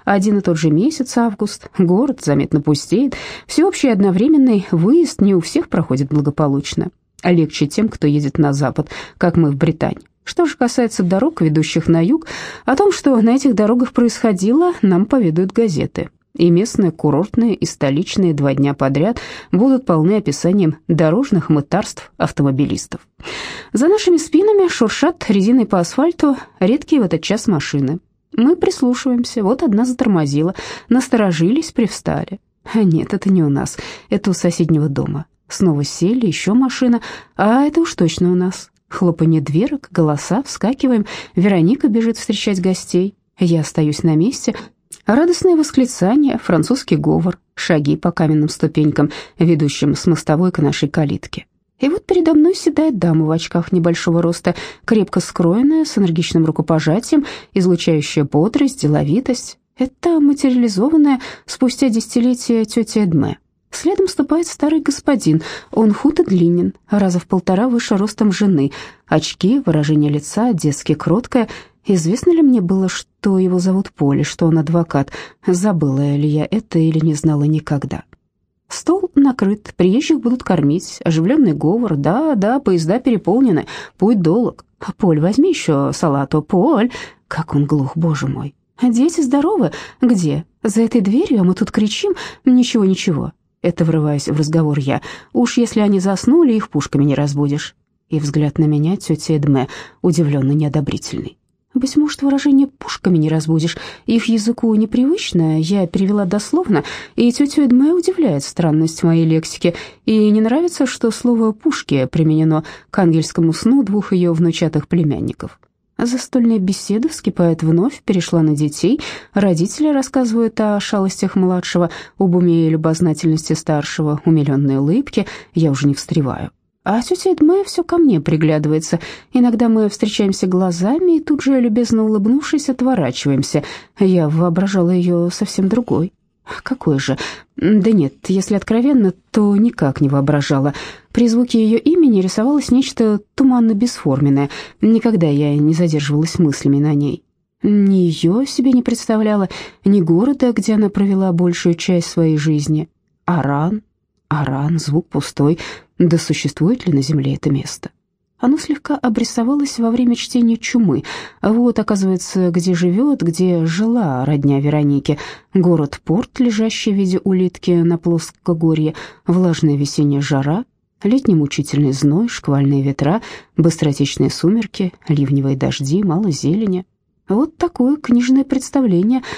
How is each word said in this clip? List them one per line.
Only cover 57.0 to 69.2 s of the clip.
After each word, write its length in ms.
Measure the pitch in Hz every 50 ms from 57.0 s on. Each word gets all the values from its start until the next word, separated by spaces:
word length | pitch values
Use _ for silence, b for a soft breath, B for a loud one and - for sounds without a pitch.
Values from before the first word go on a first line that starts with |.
| - - 320 294 285 B B B B B B
излучающая 720 | 196 175 185 180 165 - 170 160 151 143 - - 156 143
бодрость, 560 | 139 - 147 170 220 - 277 285 269 - -
деловитость. 800 | 156 147 151 151 147 147 160 240 269 - 240 - - - - _ _ _ _
Это 420 | - 254 262 - _ - 349 339 311
материализованная 1000 | 285 285 277 277 - 262 254 247 240 226 190 185 226 302 320 311 294 285 269 254 B B B B B
спустя 440 | B - - 262 240 - - 277 254
десятилетия 760 | 214 226 - - - 247 233 254 247 247 - - 233 226 220
тетя 360 | 214 - 240 220 - - 220
Эдме. 380 | 214 175 165 143 110 - - - _ _ _ _ _ _
Следом 380 | - - - 330 392 392 392
ступает 400 | 370 - - 277 - 302 330 339
старый 340 | - - - 285 302 320 311
господин, 600 | 277 294 277 - - - 185 - - 156 156 160 B B B B B B
он 220 | B - 226 214 208
худ 260 | - - 285 - -
и 40 | 339
длинен, 500 | - 190 175 170 170 175 175 180 190 - _ _ -
раза 300 | 208 202 196 185 175 175
в 80 | -
полтора 400 | - 196 180 - 185 185 190 240
выше 280 | 262 240 233 - - 220
ростом 360 | 185 202 208 - - 220 208
жены. 400 | 180 - 208 196 185 143 135 143 B B B B B B B
Очки, 540 | B - 165